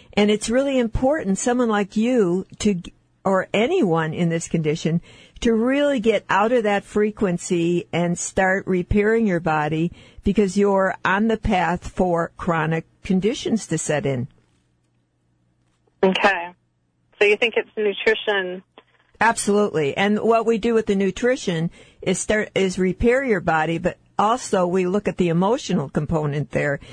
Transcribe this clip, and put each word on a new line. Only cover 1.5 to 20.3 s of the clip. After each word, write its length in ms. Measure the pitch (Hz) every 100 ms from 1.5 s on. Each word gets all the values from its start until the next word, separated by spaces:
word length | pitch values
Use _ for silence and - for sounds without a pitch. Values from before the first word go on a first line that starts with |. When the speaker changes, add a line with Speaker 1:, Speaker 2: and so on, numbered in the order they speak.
| 247 240
Speaker 1:
like 280 | 208 196 208
you, 500 | 233 254 180 180 - -
to, 200 | 208 180 - _ _ _
or 240 | 190 190 -
anyone 640 | 190 247 370 214 160 160
in 160 | 147 170
this 180 | 165 -
condition, 520 | 165 151 156 165 170 - - - -
to 120 | 233
really 480 | 226 240 277 285 269
get 240 | 226 208 -
out 240 | 185 220
of 120 | 247
that 200 | 208 202
frequency 1000 | - 208 214 208 202 175 - 175 170 175 -
and 260 | 160 175 175
start 480 | - - 185 190 -
repairing 600 | 185 170 208 208 226 220
your 140 | 170
body 520 | 170 156 151 156 170 - - -
because 320 | - 202 196 196
you're 400 | 202 190 190 -
on 240 | - 190 220
the 80 | 220
path 500 | 214 185 165 175 -
for 440 | - 180 170 165 -
chronic 500 | - 165 156 165 - _
conditions 640 | - 185 196 277 359 220 -
to 100 | 160
set 300 | - 151 139
in. 200 | 139 139 _ _ _ _ _ _ _ _ _ _ _ _ _ _ _ _ -
Speaker 2:
Okay. 460 | 190 185 202 185 175 185 _ _ _ _ _ -
So 60 |
you 120 | 208 208
think 180 | 233 226
it's 140 | - -
nutrition? 880 | 208 196 - 220 - 202 185 185 - - _ _ _ -
Speaker 1:
Absolutely. 760 | 220 226 - 202 208 156 139 -
And 220 | 202 208
what 280 | 214